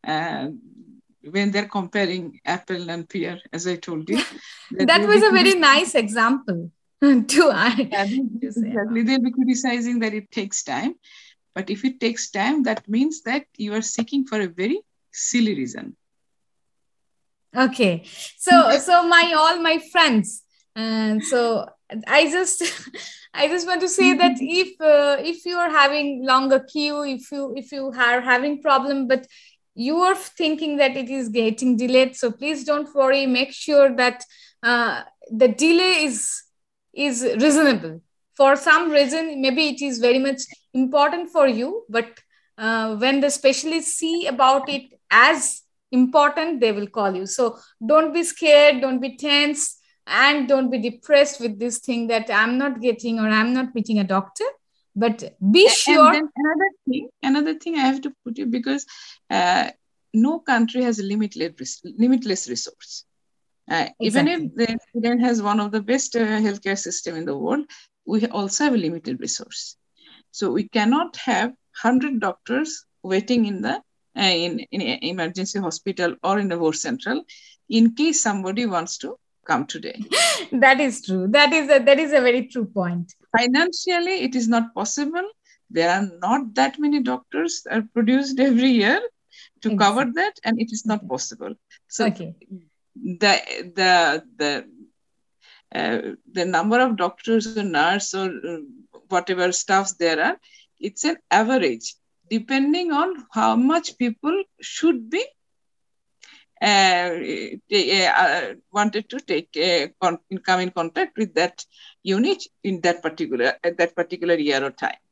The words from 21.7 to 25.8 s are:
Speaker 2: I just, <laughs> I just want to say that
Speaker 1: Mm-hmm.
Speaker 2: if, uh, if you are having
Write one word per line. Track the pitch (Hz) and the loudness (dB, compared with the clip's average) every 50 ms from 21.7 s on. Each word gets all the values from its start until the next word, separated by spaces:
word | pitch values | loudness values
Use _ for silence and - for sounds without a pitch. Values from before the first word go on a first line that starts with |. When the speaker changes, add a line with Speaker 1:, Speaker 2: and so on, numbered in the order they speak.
| _ _ _ _ - 226 - | _ _ _ _ -12 -10 -4
Speaker 2:
I | - 247 294 320 294 | 2 4 4 4 4
just, | 311 359 370 349 - - 349 330 - - - - - - - - | 0 -2 -2 -2 -2 -4 -4 -6 -6 -10 -16 -16 -18 -16 -16 -16
<laughs> | - - - _ - | -20 -20 -20 _ -2
I | - 285 302 | -2 0 0
just | 339 359 339 | 0 -4 -2
want | 349 359 339 | -4 -2 -2
to | 370 359 | -2 -2
say | - 392 370 269 269 | 0 4 4 4 4
that | 285 349 349 - | 4 4 2 2
Speaker 1:
Mm-hmm. | - 262 285 339 359 | 0 -6 -4 -2 -2
Speaker 2:
if, | 370 370 - _ | -2 -4 -6 _
uh, | 320 311 294 285 285 285 285 277 | 4 4 6 6 4 2 0 0
if | 277 330 339 - - | -2 -6 -8 -8 -8
you | 349 359 | -6 -4
are | 349 339 330 | -2 -2 0
having | 302 302 | 4 4